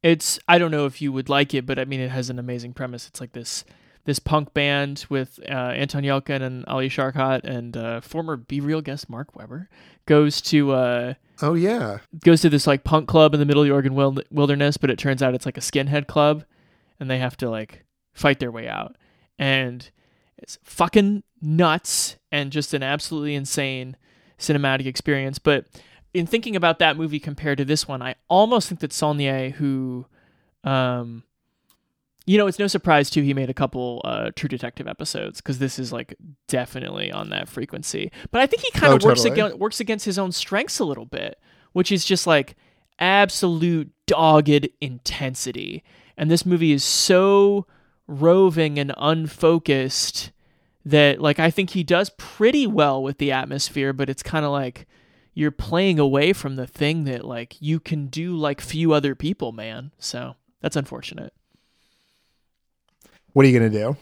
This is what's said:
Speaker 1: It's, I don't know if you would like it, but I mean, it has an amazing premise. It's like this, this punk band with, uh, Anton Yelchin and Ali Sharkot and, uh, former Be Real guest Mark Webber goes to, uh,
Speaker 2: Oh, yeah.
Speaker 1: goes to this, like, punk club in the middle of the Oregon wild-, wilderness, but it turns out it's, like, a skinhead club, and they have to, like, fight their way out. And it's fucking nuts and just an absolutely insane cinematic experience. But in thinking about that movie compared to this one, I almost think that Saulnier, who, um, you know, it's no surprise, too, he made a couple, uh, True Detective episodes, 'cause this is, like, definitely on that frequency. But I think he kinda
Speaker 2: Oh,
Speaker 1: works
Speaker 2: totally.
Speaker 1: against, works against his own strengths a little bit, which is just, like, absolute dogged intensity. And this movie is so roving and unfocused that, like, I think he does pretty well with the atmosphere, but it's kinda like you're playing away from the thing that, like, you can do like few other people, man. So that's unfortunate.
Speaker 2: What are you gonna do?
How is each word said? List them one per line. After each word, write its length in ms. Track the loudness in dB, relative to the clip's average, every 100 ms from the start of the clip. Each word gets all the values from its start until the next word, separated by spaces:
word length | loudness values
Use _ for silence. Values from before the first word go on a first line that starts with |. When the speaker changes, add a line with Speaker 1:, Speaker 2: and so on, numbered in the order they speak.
Speaker 1:
It's, 360 | 4 2 0 -4 4
I 100 | 4
don't 140 | 4
know 140 | 0 -2
if 160 | -4
you 100 | -6
would 160 | -4 -2
like 240 | 0 0
it, 120 | -2 -4
but 140 | -6
I 60 | -4
mean, 160 | -6
it 100 | -6
has 180 | -6 -6
an 100 | -8
amazing 340 | -8 -10 -10
premise. 340 | -12 -12 -12 -16
It's 140 | -16
like 100 | -16
this, 320 | -14 -12 -12 -14 _ _ _
this 160 | -4 -4
punk 340 | 0 -2 0
band 520 | -2 0 0 -4 -8 -6
with, 300 | -6 -6 -12 -10
uh, 40 |
Anton 500 | -6 -6 -4 -4 -2
Yelchin 380 | -2 -2 -2 -6
and 240 | -6 -8 -6
Ali 220 | -4 -4
Sharkot 560 | -2 -4 -2 0 -2 -4
and, 320 | -10 -8 -10
uh, 240 | -8 -10
former 340 | -8 -8 -8 -10
Be 240 | -8 -6
Real 220 | -4 -4
guest 280 | -6 -12 -12
Mark 260 | -14 -14 -16
Webber 340 | -16 -16 -16 _ -20 _ 4
goes 360 | 6 6 2
to, 300 | 2 2 4
uh, 400 | 2 2 0 -4 -10 _ -4
Speaker 2:
Oh, 120 | -2
yeah. 460 | 0 0 0 -4 -8 _ 2
Speaker 1:
goes 180 | 6 6
to 80 | 6
this, 180 | 2 2
like, 160 | 0
punk 240 | 2 0 4
club 260 | 6 6
in 60 | 6
the 60 | 2
middle 160 | 4
of 40 | 4
the 60 |
Oregon 220 | 2 0 0
wild-, 280 | 0 -2 -6
wilderness, 460 | 0 0 2 0 0
but 140 | -2
it 100 | -2
turns 240 | -2 0
out 100 | -2
it's, 120 | -2 -6
like, 120 | -8
a 40 |
skinhead 460 | -4 -4 -2 -2 -2
club, 360 | 2 2 2 -6 _ _ _ _ _
and 100 | -6
they 80 | -4
have 180 | -4 -6
to, 120 | -6
like, 360 | -6 -10 -18 _ _ _
fight 260 | -2 0 0
their 120 | -4
way 160 | -8 -10
out. 300 | -10 -10 -14 _ _ _ _
And 500 | -2 -2 -4 -10 -18 _ _ _ _ _
it's 220 | -20 -20
fucking 600 | _ -4 4 4 4 0 -6 _
nuts 760 | -2 2 2 2 -2 -4 -4 -10 _
and 200 | -6 -4
just 220 | -6 -4
an 100 | -4
absolutely 520 | -4 -6 -6 -6 -6 -6
insane 600 | -6 -4 -4 -6 -12 -16 _ _ _ _
cinematic 480 | -2 0 2 -2 -4
experience. 540 | -6 -2 -2 -2 -2
But 260 | 2 2 -2 -20 _ _ _
in 140 | -6 -2
thinking 280 | -2 -2 0
about 220 | 2 4
that 180 | 2 2
movie 220 | -4 -6
compared 380 | -8 -6 -4 -2
to 80 | 0
this 220 | -2 -2
one, 140 | -8
I 140 | -10 -12 _
almost 400 | 4 4 2 0
think 120 | -8
that 120 | -8
Saulnier, 560 | -2 -2 0 -2 -2 -6
who, 540 | -4 -2 -2 -4 -8 -12 _ _ _ _ _
um, 600 | -4 0 0 -4 -8 -14 _ _ _ _ _ _ _ _ _ _ 2
you 120 | 4
know, 100 | 4
it's 120 | 0
no 80 | -2
surprise, 420 | -2 2 2 4
too, 120 | 0
he 120 | 0
made 160 | -2 -4
a 40 |
couple, 460 | -4 -4 -4 -6 -6 -6
uh, 260 | -6 -6
True 140 | -6 -8
Detective 400 | -6 -10 -12 -14
episodes, 540 | -10 -10 -8 -10 -10
'cause 160 | -8 -4
this 180 | -4 -6
is, 140 | -10
like, 240 | -10 -12 -18 -20 -20 -6
definitely 640 | -4 -4 -10 -10 -8 -8
on 200 | -8 -8
that 180 | -8 -10
frequency. 640 | -10 -10 -10 -10 -8 -10 -12 -6
But 80 | 0
I 60 | 0
think 140 | 0
he 100 | -4
kinda 200 | 2 6
Speaker 2:
Oh, 20 |
Speaker 1:
works 300 | 8 6 6
Speaker 2:
totally. 80 | 2
Speaker 1:
against, 260 | 2 -2 -2
works 200 | -6 -4
against 240 | -4 -4 -4
his 120 | -4
own 140 | -4
strengths 480 | -4 -4 -4 -4 -4
a 60 | -4
little 180 | -6 -8
bit, 320 | -10 -10 -12 _ _ _
which 180 | -2 0
is 140 | 0 0
just, 200 | 0 4
like, 300 | 2 2 -12 _ _ _ -2
absolute 920 | 2 4 4 2 0 2 0 0 -4 _ -2
dogged 600 | 4 6 6 6 2 2 _
intensity. 1040 | -12 -10 -10 -8 -8 -6 -8 -8 -10 -14 _ _ _ -4
And 160 | 2
this 140 | 2 4
movie 260 | 2 4
is 120 | 2 0
so 800 | -2 4 6 6 6 6 2 -4 _ _ _ -12
roving 720 | 2 6 6 6 4 0 0
and 140 | -4 -2
unfocused 1300 | 0 0 -2 2 4 4 2 0 0 -4 -4 -6 -12 _ _ _ _ _ 2
that, 340 | 6 6 4
like, 200 | 0 2
I 100 | 2
think 220 | 2 -2
he 120 | -2
does 260 | 2 2 2 -6
pretty 480 | -20 2 2 4 2
well 360 | 2 2 2
with 140 | -4 -2
the 160 | -2
atmosphere, 580 | -2 -4 -6 -4 -2 -2
but 180 | -2 -4
it's 140 | -4
kinda 260 | -4 -2 -2
like 380 | -2 -6 -10 -20 _ _ _ _
you're 180 | -4 -4
playing 480 | -2 -2 2 2 4
away 320 | 4 4 2
from 240 | 0 -4 -8
the 120 | -10
thing 360 | -2 -2 -2
that, 220 | -4 -6 -10
like, 320 | -12 -12 -10
you 220 | -4 -4
can 260 | -4 -6 -6
do 260 | -8 -6 -4
like 260 | -4 -4
few 320 | -8 0 2
other 200 | 4 2 -4
people, 360 | -6 -4 -8
man. 400 | -10 -12 -12 -16 _
So 360 | -12 -10 -12 -16 _ _
that's 140 | -6 -4
unfortunate. 560 | -6 -12 -14 -16 -18 _ _ _ _ _ _ _ _ _ _ _ _ _ _ _ _ _ _ _ _
Speaker 2:
What 140 | 6 8
are 40 |
you 80 | 8
gonna 140 | 4
do? 260 | 2 -2 -6